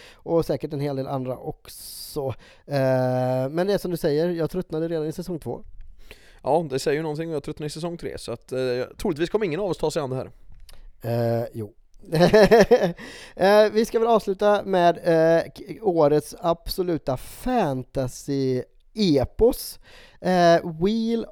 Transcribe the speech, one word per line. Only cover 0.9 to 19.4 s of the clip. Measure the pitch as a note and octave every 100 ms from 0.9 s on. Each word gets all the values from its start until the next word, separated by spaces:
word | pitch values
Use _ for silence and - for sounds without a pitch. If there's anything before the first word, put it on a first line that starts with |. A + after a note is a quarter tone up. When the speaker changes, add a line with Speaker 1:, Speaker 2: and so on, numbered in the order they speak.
| C3+
Speaker 1:
del | C3+
andra | C#3 B2+ B2
också. | D#3 - - - - - - D3+ C3+ - - - -
Eh, | C#3 C3 C3 B2+ B2+ B2+ C3 C3
men | D#3+ F#3+
det |
är | G3
som | F3+
du | E3+
säger, | E3+ D3 F3
jag | E3+ D3+
tröttnade | F3+ F3+ D#3 E3
redan | E3 D3+
i |
säsong | D#3 F3+ E3
två. | A#2+ - - - - - - - - -
Speaker 2:
Ja, | - D#3 D#3+
det | C3
säger | D#3+ D3
ju |
någonting, | D#3+ D3+ E3
och | D3+
jag |
tröttnade | - D3+ D3+
i |
säsong | D#3+ E3+ F3
tre, | C3 -
så | -
att, | A#2 -
eh, | B2+ B2+ B2 A#2 -
troligtvis | G#3+ D3 E3+
kommer | G#3+ G#3
ingen | D3+
av | G3+
oss | D#3
ta | D#3
sig | E3
an | C3
det | C3
här. | F#2+ - - - - - - -
Speaker 1:
Eh, | A#2 A#2 A#2 A#2 A#2
jo. | A2+ G#2 - _ - -
<laughs> | D#3+ F3 A3 G3 A3+ F#3+ B3 F#3 F3 - - - -
Eh, | F#3+ G#3 G#3+
vi | G#3+ A#3
ska | A#3
väl | A3+
avsluta | A3 - F#3+ G#3 G#3
med, | G3+ F#3 F3 E3+
eh, | F3+ E3 D#3+ E3 -
k-, | - - E3
årets | G#3+ E3+ D3 D3+ - -
absoluta | F3 F3 - - F3+ D#3+ - C3
fantasy-epos. | - - B3 B3 E3 C3 B2 C#3 B2+ - - C#3 C3 B2+ - _ _ A3 G3 C#3 A#2+ -